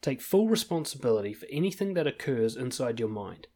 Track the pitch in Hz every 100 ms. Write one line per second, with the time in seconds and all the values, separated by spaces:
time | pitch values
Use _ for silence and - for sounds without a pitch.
0 | - 131 - 190 220 220 - 170 151 135
1 | 123 110 101 107 - 147 185 190 196 180
2 | 147 - - 127 113 113 127 123 127 113
3 | 110 107 98 85 -